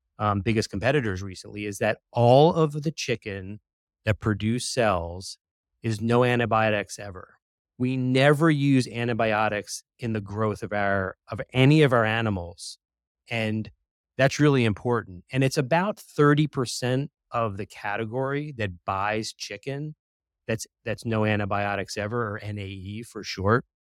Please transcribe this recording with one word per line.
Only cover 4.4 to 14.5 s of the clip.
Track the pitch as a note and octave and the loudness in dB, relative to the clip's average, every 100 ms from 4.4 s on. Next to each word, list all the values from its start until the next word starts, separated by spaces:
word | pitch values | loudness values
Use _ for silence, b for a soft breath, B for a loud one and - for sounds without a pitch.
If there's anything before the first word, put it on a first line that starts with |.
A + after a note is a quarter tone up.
| G#2+ A#2+ | 0 -2
sells | - - A2 F2+ E2+ F2+ - - _ _ _ _ | -2 0 2 2 -2 -10 -14 -16 _ _ _ _
is | A#2 G#2+ | -6 -2
no | A2+ A#2+ | 2 4
antibiotics | B2 A#2+ A2+ A2 A2 G#2 G2 - | 4 2 2 2 2 0 -4 -12
ever. | G#2 F#2 - _ _ _ _ - | -14 -16 -18 _ _ _ _ -4
We | B2+ C3 | -2 0
never | B2+ C3 C#3+ D3 E3 | 2 4 6 6 4
use | D3 C#3+ C3+ A#2+ | 4 4 4 2
antibiotics | A#2 A#2+ A2+ A2+ G#2+ G#2+ G#2 - - _ - | -4 -2 0 2 2 0 -2 -6 -14 _ -10
in | A#2+ | -6
the | A2 | -4
growth | G2 G2+ G#2+ F#2+ | -6 -2 -2 -2
of | F#2+ | -6
our, | G#2 G2+ G2 F#2+ - - | -2 0 0 -2 -6 -12
of | G#2+ - | -10 -4
any | B2+ C3+ D#3 | 4 6 8
of | C#3+ | 6
our | B2 A2 | 4 2
animals. | A2+ A2+ F#2+ E2+ - - - _ _ _ _ - | 0 -2 -4 -6 -14 -18 -18 _ _ _ _ -8
And | A#2 A2 A2 - _ _ _ _ - | -4 -2 -4 -6 _ _ _ _ 0
that's | C3+ - | 2 4
really | D3 | 4